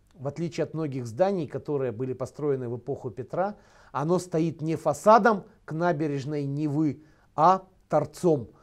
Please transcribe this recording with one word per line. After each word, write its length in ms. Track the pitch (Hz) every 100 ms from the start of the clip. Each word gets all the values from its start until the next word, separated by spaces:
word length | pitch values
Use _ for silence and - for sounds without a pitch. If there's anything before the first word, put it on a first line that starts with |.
| _
В 140 | - 135
отличие 380 | 139 170 - 165
от 80 |
многих 340 | 156 156 131 120
зданий, 400 | 110 190 196 135
которые 460 | 135 - 147 131
были 180 | 107 131
построены 560 | 123 123 - 147 135 123
в 100 | 120
эпоху 320 | - 135 135
Петра, 460 | 104 120 151 196 202 - - -
оно 260 | 127 151 180
стоит 420 | 180 165 165 -
не 140 | 156 156
фасадом 720 | 160 143 208 226 226 208 - _
к 80 | -
набережной 720 | 156 175 156 156 143 131 151
Невы, 580 | 139 139 151 143 156 120 - _ _ -
а 280 | 160 190 - _ -
торцом. 640 | 156 - - 170 151 107 -